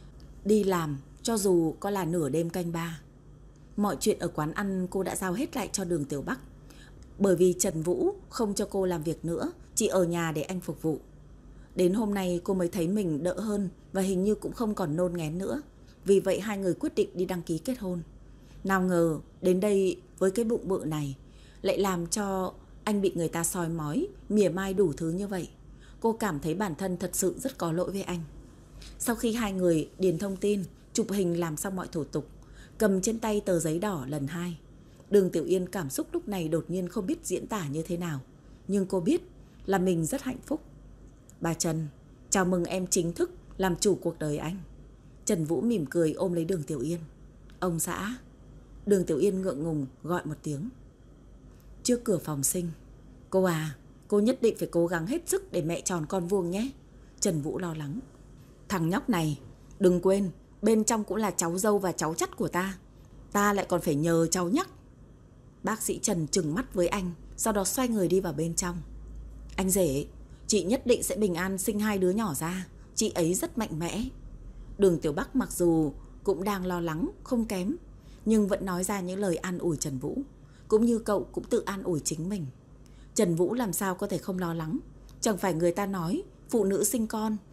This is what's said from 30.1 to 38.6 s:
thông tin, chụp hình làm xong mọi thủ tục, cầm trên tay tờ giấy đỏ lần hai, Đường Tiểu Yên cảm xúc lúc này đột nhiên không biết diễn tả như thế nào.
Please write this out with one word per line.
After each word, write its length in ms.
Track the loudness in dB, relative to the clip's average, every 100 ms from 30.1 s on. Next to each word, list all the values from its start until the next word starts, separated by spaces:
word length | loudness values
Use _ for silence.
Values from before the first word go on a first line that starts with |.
| 2
thông 180 | -2 -2
tin, 280 | 0 0 -2 -10 -4
chụp 140 | -2 0
hình 300 | 2 2 2
làm 160 | -2 -2
xong 200 | -4 -6
mọi 120 | -4
thủ 120 | -4
tục, 220 | -4 -4 -6 -14 -20 -20 -20 2
cầm 220 | 4 4
trên 180 | 2 -2
tay 220 | 0 0
tờ 180 | 2 2
giấy 200 | 2 0
đỏ 280 | 0 -2 -4
lần 180 | -4 -4
hai, 320 | -4 -6 -8 -16 -20 -20 -20 4
Đường 200 | 4 6
Tiểu 140 | 2
Yên 240 | 2 0 0
cảm 220 | -4 -4
xúc 160 | -4 -4
lúc 160 | -6 -4
này 200 | -4 0
đột 160 | -2 -2
nhiên 200 | -4 -2
không 180 | -4 -4
biết 120 | -4
diễn 220 | -4 -4 -4
tả 220 | -4 -2
như 140 | -4
thế 140 | -4 -4
nào. 240 | -4 -6 -8 -20 -20 -16